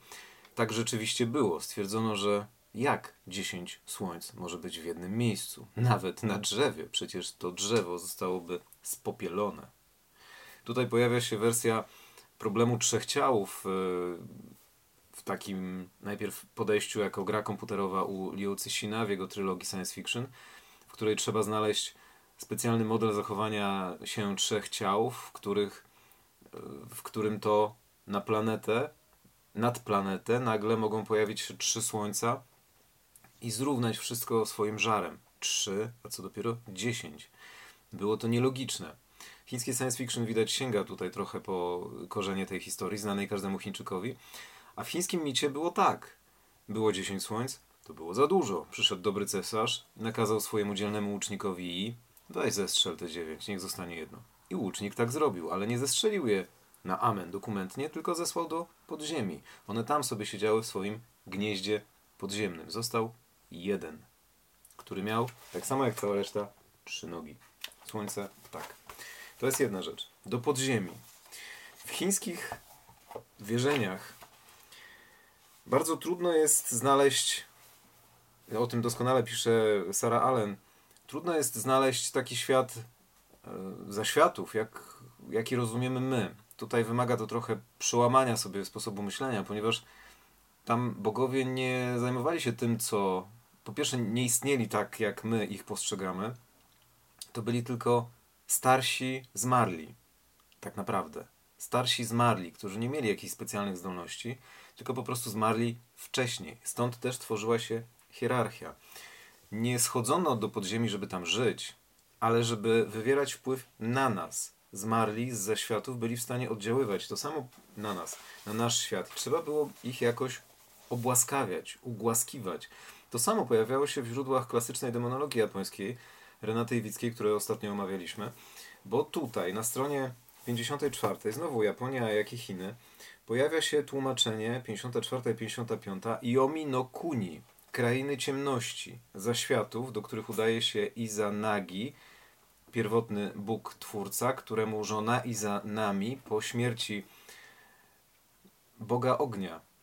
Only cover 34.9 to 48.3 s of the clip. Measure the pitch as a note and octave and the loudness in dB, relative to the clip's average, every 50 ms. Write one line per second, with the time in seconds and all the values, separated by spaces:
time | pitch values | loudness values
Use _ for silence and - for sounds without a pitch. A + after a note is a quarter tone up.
34.9 | A2 G2+ F2 D#2 D#2 - _ _ _ - - - - - - G#2 F#2+ G#2 A2 A#2+ | 2 2 0 -2 -6 -12 _ _ _ -6 -2 -2 0 0 0 0 -2 -2 -2 -4
35.9 | A#2+ - - - - - F#2 F#2+ - G#2 G2+ A#2 A#2 A#2+ - G#2+ F#2+ F#2 G#2 A#2+ | -6 -12 -14 -12 -10 -10 -10 -8 -6 -4 -2 -2 -2 -4 -6 -12 -8 -4 -2 -2
36.9 | A#2 - - D#2 D2 C#2+ - - _ - - - - - - - - _ _ - | -2 -4 -6 -10 -12 -16 -18 -20 _ -20 -20 -20 -20 -20 -20 -20 -20 _ _ -14
37.9 | - F#2 G2 G#2 A2 G#2+ A#2 A2+ A#2 A#2+ B2+ C3 C3 C3 C3 B2 - - F2+ D2+ | -6 -2 0 0 0 2 2 2 4 4 4 2 2 0 -4 -4 -6 -6 -8 -10
38.9 | - - _ _ - - - - - - - - B2+ B2 A#2+ C#3 B2 - C3 B2+ | -14 -18 _ _ -20 -20 -20 -20 -20 -20 -12 -8 -6 -6 -4 -2 -2 0 0 0
39.9 | A#2+ - C3 A#2+ - B2 A#2 A2 A2+ A2+ A2 - - - C3+ B2+ A2 G2+ F#2+ - | -2 -2 -4 -4 -2 -2 0 2 2 2 2 2 2 -2 0 0 0 0 0 -2
40.9 | F#2+ - F#2+ F2+ - G2+ F#2+ - - F2+ - - F#2+ F2+ F2 F2+ F2+ F2 - - | -6 -6 -6 -4 -4 -4 -6 -4 -6 -8 -4 -2 -2 0 0 0 -2 -4 -6 -8
41.9 | - - F2 - - G#2+ F#2+ G2 G2 F#2+ F#2+ - F#2+ F2+ - F#2 - - G2 F2+ | -10 -10 -10 -6 -4 -2 -2 0 0 -2 -2 -4 -4 -6 -6 -6 -6 -4 -4 -4
42.9 | G2+ G2+ G2+ G#2 G2+ G2+ G2+ G2+ G#2+ G2 F#2+ G2 G2 F#2 - G#2 F#2+ - - - | -4 -2 -2 0 0 0 0 -2 -2 -2 -2 -2 -2 -4 -4 -6 -8 -8 -8 -6
43.9 | G2 F2+ F#2+ B2 - - - - - - - - - - - - - - - - | -6 -4 -4 -6 -8 -10 -14 -18 -16 -16 -16 -16 -18 -20 -20 -16 -12 -10 -8 -4
44.9 | - E3+ F3 - - E3+ D#3 C#3+ B2+ - D3 C#3+ C3+ D3 E3 E3+ - G#3+ F#3+ E3 | -2 -2 -2 0 0 0 0 0 0 2 2 0 0 0 -2 0 2 4 4 4
45.9 | G#2 - - - - _ _ _ _ _ _ _ _ _ _ - G#2 A2 A2 G#2+ | 4 0 -6 -16 -20 _ _ _ _ _ _ _ _ _ _ -6 0 2 4 4
46.9 | F#2+ F#2 F#2+ G2+ G2 F#2+ - - G#2+ A2 B2+ C3+ - - _ _ _ _ - - | 4 2 0 -2 -4 -4 -4 -4 -4 -4 -4 -4 -6 -10 _ _ _ _ -20 -18
47.9 | D#2 D2+ D#2+ E2+ F#2 A#2+ C#3+ D3 | -14 -10 -8 -2 2 4 6 6